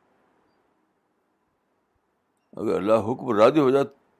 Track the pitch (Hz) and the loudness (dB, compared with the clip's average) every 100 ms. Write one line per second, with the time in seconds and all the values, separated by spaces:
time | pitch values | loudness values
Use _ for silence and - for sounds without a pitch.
0 | _ _ _ _ _ _ _ _ _ _ | _ _ _ _ _ _ _ _ _ _
1 | _ _ _ _ _ _ _ _ _ _ | _ _ _ _ _ _ _ _ _ _
2 | _ _ _ _ _ - 107 87 92 113 | _ _ _ _ _ -10 -6 -4 0 0
3 | 104 - 123 104 113 151 135 135 139 _ | -2 -8 -4 2 4 4 2 0 -2 _
4 | _ _ | _ _